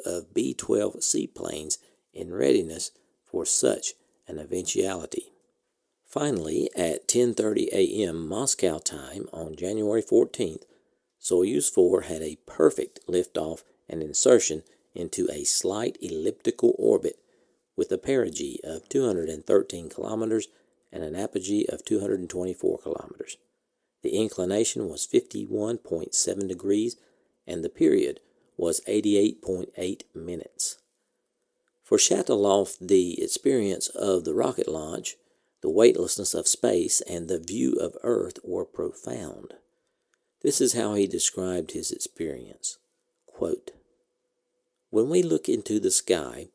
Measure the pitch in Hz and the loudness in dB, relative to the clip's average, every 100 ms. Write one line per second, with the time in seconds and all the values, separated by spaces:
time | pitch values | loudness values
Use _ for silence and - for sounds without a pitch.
0 | - 87 - - 131 - - 110 104 - | -2 -6 -6 -2 -2 -2 0 0 0 -2
1 | - - - - - 73 78 - _ _ | -2 -2 -4 -6 -8 -8 -6 -8 _ _
2 | _ - 80 92 67 - 80 82 - _ | _ -12 -8 0 4 4 2 -6 -10 _
3 | _ _ _ 85 82 - 127 - - - | _ _ _ -6 -2 0 2 0 -4 -10
4 | _ _ - 78 78 90 90 95 95 92 | _ _ -14 -12 -6 -6 -4 -2 -2 -2
5 | 80 - - _ _ _ _ _ _ _ | -8 -10 -12 _ _ _ _ _ _ _
6 | _ - 147 104 78 82 - - 85 73 | _ -4 -2 -2 -2 -2 -2 0 -2 -2
7 | - 120 123 110 107 107 - 98 92 104 | 0 4 4 2 0 0 0 2 2 2
8 | 95 80 80 101 135 - 92 78 - 78 | -2 -2 -4 -4 -2 0 0 0 -6 -8
9 | 69 98 - - 80 85 90 110 104 110 | -12 -12 -12 -10 -10 -6 -4 0 2 2
10 | - 107 - - 95 78 - _ _ _ | 4 4 4 0 -4 -6 -16 _ _ _
11 | _ _ - 90 95 131 - - 90 90 | _ _ 0 2 4 2 2 4 6 4
12 | - 80 78 78 - - 78 - - - | 0 -6 -6 -10 -8 4 4 4 -6 -8
13 | - 90 90 85 80 82 - _ - 82 | -4 -2 0 -4 -6 -6 -14 _ -12 -8
14 | 76 78 131 120 - 78 - _ _ - | -4 2 6 6 6 -4 -8 _ _ -10
15 | 85 - 90 76 71 - 92 104 120 - | -6 -2 -2 -2 -2 0 0 0 -4 -4
16 | - 78 85 - - - 117 - 110 110 | -8 -4 -4 -2 -4 2 4 4 4 4
17 | - - _ _ _ _ _ - - 190 | 2 -8 _ _ _ _ _ -4 -2 -2
18 | - 135 98 78 71 - - 80 - 139 | 0 0 0 -2 -8 -8 -10 -12 -4 0
19 | 127 90 80 78 - 101 - 87 80 - | 2 0 -2 -4 4 4 4 -6 -12 -8
20 | 107 110 113 110 104 _ _ _ _ 82 | -6 -4 0 -2 -2 _ _ _ _ -10
21 | 78 85 104 101 92 104 - - - 107 | -8 -6 -4 -4 -2 -2 -2 -4 -2 -2
22 | 101 98 87 90 92 87 - - - 71 | 0 -2 -2 -4 -4 -2 -2 -2 -4 -8
23 | - - - - _ _ _ _ _ _ | -10 -14 -16 -16 _ _ _ _ _ _
24 | - 98 110 - 90 104 113 - 98 - | -2 0 0 0 0 2 0 -2 -6 -6
25 | - 127 - 104 98 104 107 117 - 82 | 0 0 0 -6 -6 -4 -4 -4 -6 -6
26 | - - - 95 95 90 98 101 117 - | -4 -2 -2 -2 -4 -4 0 0 0 -4
27 | _ _ _ _ - 85 - - 160 - | _ _ _ _ -12 -8 -6 2 4 4
28 | 65 - _ _ _ - 87 80 - 107 | 2 -4 _ _ _ -4 -2 -2 0 0
29 | 104 101 107 - - 90 - - 92 98 | 2 4 4 0 -6 -6 -6 -6 -6 -6
30 | - 85 82 87 - - - - _ _ | -12 -14 -10 -10 -10 -6 -6 -8 _ _
31 | _ _ _ _ _ _ _ _ - 107 | _ _ _ _ _ _ _ _ 2 4
32 | - 196 - 110 101 98 95 - 92 98 | 4 2 2 2 4 4 2 -2 4 4
33 | 87 85 82 - 139 131 101 90 - - | 4 0 -4 0 2 2 2 0 -4 -2
34 | 101 92 78 78 139 - - 80 78 - | 0 2 2 0 0 0 -2 -4 -6 -6
35 | - - _ _ _ _ 76 85 120 - | -8 -12 _ _ _ _ 0 6 8 6
36 | 90 - 95 82 80 - 117 92 80 - | 2 -2 -2 0 0 2 2 2 2 0
37 | - 87 82 87 - 110 131 - 85 - | -2 -6 -4 -4 -4 -2 0 0 -2 -4
38 | - 120 - - - 92 - - 80 - | 0 0 -2 -8 -6 -6 -6 -6 -6 -6
39 | - 120 85 - - - _ _ _ _ | -10 -10 -10 -14 -18 -20 _ _ _ _
40 | _ _ _ _ 143 - 131 117 107 104 | _ _ _ _ 0 4 4 2 0 2
41 | 98 87 - - 92 90 78 87 80 - | 2 2 -2 -2 -4 -2 -4 -6 -6 -6
42 | - - 82 65 52 - - - _ _ | -8 -6 -8 -8 -12 -10 -10 -10 _ _
43 | _ _ _ - 85 - - - _ _ | _ _ _ -6 -4 -4 -8 -20 _ _
44 | _ _ _ _ _ _ _ _ _ 107 | _ _ _ _ _ _ _ _ _ 2
45 | 123 180 170 160 - 113 - 107 95 - | 4 4 4 2 0 -2 0 0 2 0
46 | - 90 65 60 85 | 0 0 -2 -10 -16